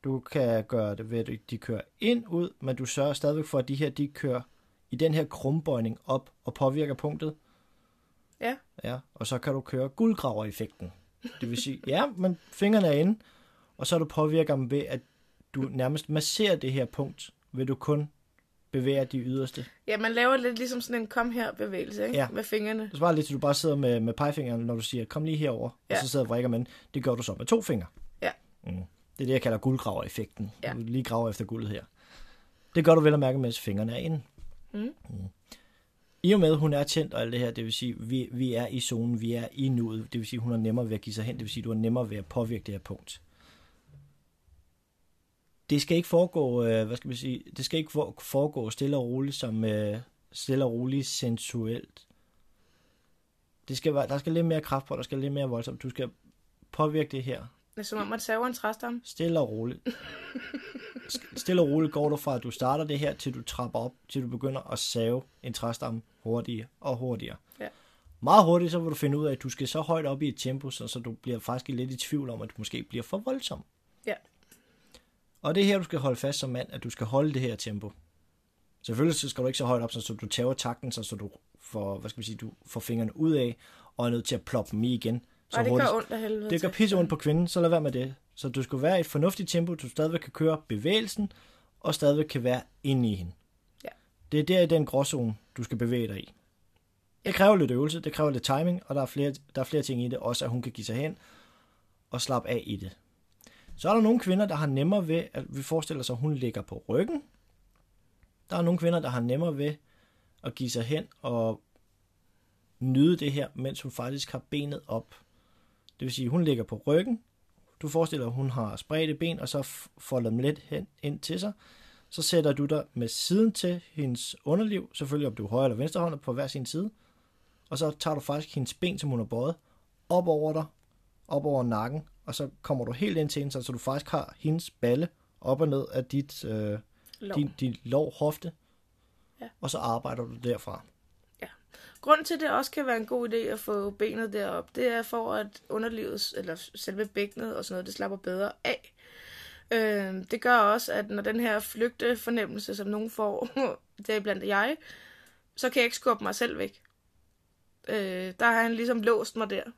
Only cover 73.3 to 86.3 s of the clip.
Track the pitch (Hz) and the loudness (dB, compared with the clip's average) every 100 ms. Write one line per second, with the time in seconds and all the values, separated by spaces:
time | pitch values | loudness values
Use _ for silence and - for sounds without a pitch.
73.3 | 262 - - - _ _ _ - - _ | -4 -4 -10 -14 _ _ _ -8 -8 _
74.3 | _ _ - _ _ _ - _ _ _ | _ _ -20 _ _ _ -20 _ _ _
75.3 | _ 143 170 202 196 170 160 135 120 135 | _ 0 4 4 4 0 -2 0 0 -2
76.3 | 143 131 123 - - 123 - 110 135 151 | -2 -4 -6 -6 -8 -10 -6 0 2 2
77.3 | 135 127 123 - 104 104 - _ _ _ | 2 -2 -4 -6 -8 -10 -16 _ _ _
78.3 | _ _ _ _ _ - 113 160 156 139 | _ _ _ _ _ -6 2 2 2 -4
79.3 | - 127 127 127 123 117 117 - 110 107 | -2 -2 0 2 2 2 -6 -8 -8 -4
80.3 | - 123 131 123 117 127 117 107 101 101 | 0 0 0 -4 -4 -6 -6 -8 -8 -10
81.3 | - _ _ - 110 98 98 107 113 107 | -14 _ _ -10 -6 -4 -4 -8 -10 -10
82.3 | 110 110 - - 117 - 117 110 - 160 | -8 -10 -14 -10 -10 -2 -2 -2 2 2
83.3 | 151 123 117 - - - - 120 120 - | 4 2 -4 -16 -20 -18 -4 0 0 0
84.3 | 127 - 123 104 104 120 123 113 120 - | -4 -2 -4 -2 0 2 2 0 -2 -6
85.3 | _ _ 220 226 - 262 226 214 226 220 | _ _ 0 4 4 4 2 -2 -4 -2